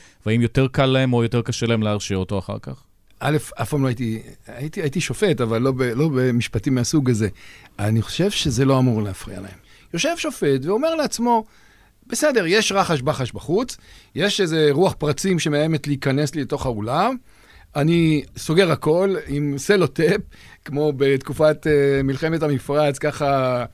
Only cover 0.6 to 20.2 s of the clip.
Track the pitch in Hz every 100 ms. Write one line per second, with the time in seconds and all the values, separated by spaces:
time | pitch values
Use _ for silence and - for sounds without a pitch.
0.6 | 135 - 135 131 131 120 117 123 113 120
1.6 | 117 113 107 104 - 95 92 101 - 104
2.6 | - 131 _ _ _ - 127 151 - -
3.6 | 113 151 131 117 117 110 113 - - 120
4.6 | 147 196 156 175 - - 208 139 117 113
5.6 | 131 127 127 117 160 131 127 120 110 110
6.6 | 147 131 120 156 127 113 104 - - -
7.6 | - - 104 113 107 - 202 - - 117
8.6 | 135 131 127 110 101 92 - 98 98 95
9.6 | - - - 170 269 339 320 247 156 135
10.6 | 143 208 311 330 277 - 240 233 214 -
11.6 | - - _ _ - 233 294 254 170 202
12.6 | 208 196 175 156 131 135 123 101 - 180
13.6 | 254 - - - - - 196 196 180 160
14.6 | 151 139 185 - 151 143 190 180 160 147
15.6 | 156 160 147 139 139 135 147 156 131 143
16.6 | 135 113 104 143 208 254 - - - -
17.6 | - - 151 170 160 151 135 - - 165
18.6 | 190 151 147 165 196 180 - 143 147 139
19.6 | - 208 160 - 160 -